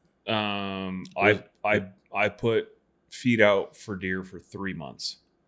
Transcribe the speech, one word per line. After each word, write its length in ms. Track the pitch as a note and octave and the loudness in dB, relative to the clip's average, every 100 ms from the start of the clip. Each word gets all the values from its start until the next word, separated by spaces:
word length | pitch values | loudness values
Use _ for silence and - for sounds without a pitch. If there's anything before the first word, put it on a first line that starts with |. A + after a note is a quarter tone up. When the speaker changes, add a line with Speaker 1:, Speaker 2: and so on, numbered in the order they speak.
| _ _ - | _ _ -4
Speaker 1:
Um, 720 | G#2+ G#2 G2+ G2 F#2+ F#2+ F#2 F#2 - | -2 -2 -4 -6 -6 -6 -8 -8 2
Speaker 2:
Was 220 | G#2 G2 - _ | 2 2 -2 _
Speaker 1:
I, 120 | G#2+ G#2 | 0 0
I, 100 | F#2+ - _ G2+ G#2 | -2 -14 _ -2 -2
I 40 | |
put 400 | - A#2 A2 - _ _ _ _ | 0 0 0 -2 _ _ _ _
feed 300 | - B2 A2+ | -4 2 6
out 380 | G#2 G2 - - | 6 6 0 -10
for 180 | - F#2+ | -12 -8
deer 280 | F#2 F#2 | -6 -6
for 160 | F#2 F2 | -8 -16
three 340 | - F#2+ F#2+ | -14 -10 -8
months. 440 | E2 C2+ - - - _ _ | -8 -12 -12 -12 -12 _ _